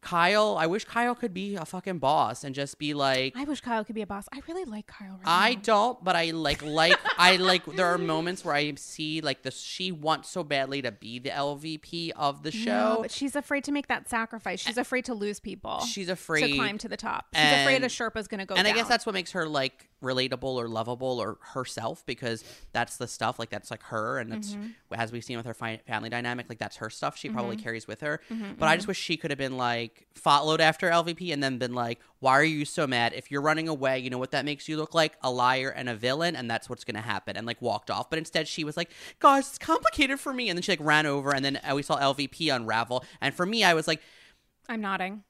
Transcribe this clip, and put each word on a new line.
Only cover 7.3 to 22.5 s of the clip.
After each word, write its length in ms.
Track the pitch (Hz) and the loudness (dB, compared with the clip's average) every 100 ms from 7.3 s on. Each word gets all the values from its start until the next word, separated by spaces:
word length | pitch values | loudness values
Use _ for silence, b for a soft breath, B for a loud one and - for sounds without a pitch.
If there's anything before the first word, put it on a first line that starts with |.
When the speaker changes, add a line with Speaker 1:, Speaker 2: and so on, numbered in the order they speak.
| 185 | 8
Speaker 1:
like, 280 | 185 185 - | 6 4 2
Speaker 2:
<laughs> 100 | 165 | 0
Speaker 1:
there 100 | 180 | 2
are 120 | 175 | 2
moments 460 | 165 160 170 185 | 0 0 -2 -4
where 100 | 175 | 0
I 200 | 147 147 | 0 0
see, 460 | 143 - - 156 156 | -4 -12 -8 -4 -4
like, 220 | 151 135 | -4 -4
the, 100 | 131 | -6
she 400 | - - - 185 | -10 -12 -6 -6
wants 360 | 170 147 151 151 | -4 0 0 -2
so 140 | 185 | -8
badly 400 | 151 143 135 139 | -2 -2 0 -2
to 80 | 123 | -4
be 300 | 101 107 120 | -8 -12 -10
the 120 | 127 | -6
L 220 | 143 143 | -4 -4
V 240 | 143 160 156 | -4 -8 -10
P 340 | - 170 165 - | -8 -8 -8 -2
of 260 | 143 139 | -2 -2
the 80 | 151 | -8
Speaker 2:
No, 140 | 214 | -6
Speaker 1:
show. 340 | 226 208 214 226 | -2 2 2 0
Speaker 2:
but 100 | 226 | -2
she's 240 | - 277 285 | -4 -4 -4
afraid 260 | 277 285 | -2 -4
to 80 | 277 | -2
make 140 | 285 277 | -4 -2
that 220 | 233 - | -6 -2
sacrifice. 500 | 233 226 226 196 185 | -4 -4 -6 -8 -4
She's 160 | - 226 | -2 -2
afraid 280 | 233 254 | -2 -2
to 100 | 247 | -2
lose 240 | 226 202 208 | -4 -4 -6
people 420 | 226 - - - | -10 -10 -6 -4
Speaker 1:
She's 260 | 233 226 175 | -4 -4 -4
afraid 400 | 185 - 156 147 | -6 0 2 2
Speaker 2:
to 60 | 143 | 2
climb 220 | 214 208 | 0 -4
to 100 | 226 | -8
the 80 | - | -8
top. 320 | - - - | -6 -6 -2
She's 100 | - | 4
Speaker 1:
and 180 | 151 143 | 6 6
Speaker 2:
afraid 240 | 139 135 | 6 4
a 40 | 240 | 2
Sherpa's 380 | - 226 220 202 | -2 -4 -4 -6
gonna 180 | 208 | -6
go 120 | 190 185 | -2 4
Speaker 1:
and 100 | 202 | 4
Speaker 2:
down. 80 | |
Speaker 1:
I 20 | 226 | 4
guess 120 | 226 | 4
that's 180 | 233 - | 2 2
what 80 | |
makes 160 | 190 170 | -4 -2
her, 180 | 190 160 | -2 0
like, 400 | 147 135 _ _ _ | 0 0 _ _ _
relatable 400 | 127 131 127 127 | -2 0 0 0
or 260 | 135 131 117 | -2 -2 -2
lovable 500 | 110 113 123 131 123 | -2 -2 -2 -2 -2
or 200 | 104 - | -2 -6
herself, 640 | - 135 123 - 113 160 | -10 -8 -6 -6 -6 -6
because 400 | - 123 123 113 - | -8 -6 -4 -4 -8